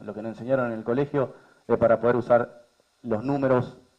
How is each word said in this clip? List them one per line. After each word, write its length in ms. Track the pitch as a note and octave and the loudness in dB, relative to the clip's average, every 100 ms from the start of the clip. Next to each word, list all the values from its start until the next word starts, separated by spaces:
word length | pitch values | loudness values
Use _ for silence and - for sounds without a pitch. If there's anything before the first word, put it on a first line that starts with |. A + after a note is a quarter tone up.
Lo 120 | G#2 | -14
que 80 | G#2 | -10
nos 100 | A2 | -12
enseñaron 400 | G#2 A#2 C3 A#2+ | -10 -2 -2 -2
en 60 | A2+ | -4
el 60 | |
colegio 500 | A2 B2 C#3+ C#3+ B2 - _ _ - | -2 -2 0 -2 -4 -8 _ _ -2
es 120 | A2+ | 2
para 220 | A#2 A2 | 4 4
poder 160 | A#2 B2 | 2 0
usar 500 | - A#2+ A#2+ - _ _ _ _ | 2 2 2 -8 _ _ _ _
los 220 | A#2+ A2 | -6 -4
números 520 | C3 C#3+ C3+ B2+ A#2+ - _ | -2 -2 2 2 0 -12 _